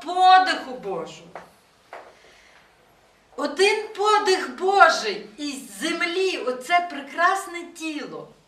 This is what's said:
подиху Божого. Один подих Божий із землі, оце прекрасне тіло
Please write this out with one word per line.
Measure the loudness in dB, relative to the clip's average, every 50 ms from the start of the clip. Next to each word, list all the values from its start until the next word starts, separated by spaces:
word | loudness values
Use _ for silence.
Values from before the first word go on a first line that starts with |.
| -8
подиху | -6 0 4 6 8 8 8 8 4 0 -4 -4 -10 -12
Божого. | -10 -8 -8 -8 -8 -8 -10 -14 -18 -20 -18 -18 -18 -18 -20 _ _ _ _ _ _ _ -20 -20 -20 -20 -20 -20 _ _ -20 -20 _ _ _ _ -20 _ _ _ _ _ _ _ _ _ _ _ _ _ _ -10
Один | -6 -6 -6 0 2 2 2 2 0 -4 -8 -6
подих | -2 2 2 4 4 4 2 0 0 0 -6 -8 -4
Божий | 0 2 6 6 6 6 6 0 -2 -4 -6 -6 -10 -14 -14 -10
із | -10 -10 -8 -10 -14 -16 -12 -8
землі, | -6 -4 -4 -2 -4 -4 -2 0 0 0 -2 -2
оце | -4 -4 -6 -6 -2 2 2 2 2 0
прекрасне | -8 -12 -12 -10 -2 2 2 2 2 0 -4 -8 -12 -12 -14
тіло | -14 -14 -10 -8 -8 -8 -8 -10 -10 -12 -14 -14 -16 -20 _ _